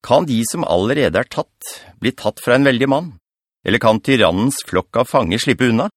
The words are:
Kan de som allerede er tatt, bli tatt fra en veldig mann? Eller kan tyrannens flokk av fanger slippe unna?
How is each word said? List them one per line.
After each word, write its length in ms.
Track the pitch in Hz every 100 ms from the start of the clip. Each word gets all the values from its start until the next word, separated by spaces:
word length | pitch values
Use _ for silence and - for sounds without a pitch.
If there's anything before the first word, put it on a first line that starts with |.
| -
Kan 180 | 131
de 160 | 170 113 117
som 160 | 175
allerede 560 | - 85 101 147 113 85
er 80 | 123
tatt, 440 | - - _ - - - _
bli 120 | 107 -
tatt 240 | 107 -
fra 160 | - 123
en 80 |
veldig 240 | 139 120 135
mann? 220 | 139 170 101 _ _ _ _ -
Eller 160 | 110
kan 180 | 117 110
tyrannens 640 | - 120 95 90 120 135
flokk 380 | - 90 - 113
av 80 | 127
fanger 320 | 143 95 104
slippe 260 | - 113 127
unna? 220 | 113 190